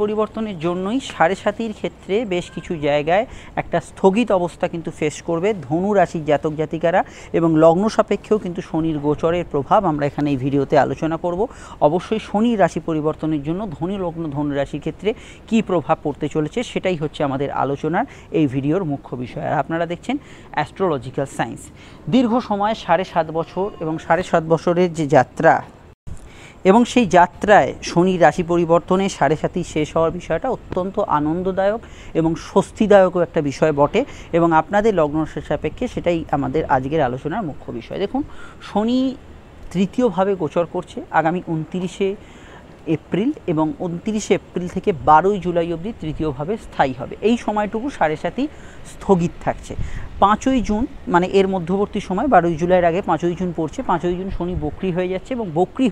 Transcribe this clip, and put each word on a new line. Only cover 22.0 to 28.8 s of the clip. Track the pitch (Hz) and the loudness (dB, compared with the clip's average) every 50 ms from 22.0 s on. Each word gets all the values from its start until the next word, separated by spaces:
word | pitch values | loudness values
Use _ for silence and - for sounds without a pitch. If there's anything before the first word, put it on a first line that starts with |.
| - 151 160 | -4 2 4
দীর্ঘ | 254 262 220 226 247 226 - | 4 4 4 2 0 0 -2
সময় | 208 196 202 214 226 - - | -2 0 0 0 -2 -2 0
সাড়ে | - 170 175 190 - - | 0 2 2 2 0 -2
সাত | 175 160 160 156 165 | -2 -2 0 -2 -4
বছর | 160 - - 180 190 208 - - 165 | -4 -4 -4 -4 -4 -4 -4 -6 -6
এবং | 156 160 160 - | -6 -6 -6 0
সাড়ে | - 165 170 185 - | 0 0 0 2 0
সাত | - 170 160 160 165 | 0 0 2 2 0
বছরের | 156 - 180 175 175 185 175 160 160 | 2 2 2 2 2 2 2 0 -2
যে | 156 135 151 | 0 4 6
যাত্রা, | 135 123 - - - 160 165 135 - - - - - - - - _ _ - - - - - - - - - - - - 185 | 6 4 4 0 2 4 4 4 4 2 -4 -14 -20 -20 -20 -20 _ _ -12 -12 -12 -14 -16 -18 -20 -20 -20 -20 0 4 6
এবং | 190 233 240 - | 6 6 6 4
সেই | - 247 240 165 170 175 | 4 2 4 6 6 6
যাত্রায় | 175 175 - - - 202 208 175 139 123 - - - - | 6 6 2 -2 2 6 6 6 6 4 0 -6 -10 -2
শনির | - 170 175 190 185 170 170 | 2 2 4 4 4 6 6
রাশি | 151 147 - 175 165 | 6 6 4 0 0
পরিবর্তনে | 175 170 175 160 170 170 | 0 0 4 4 4 2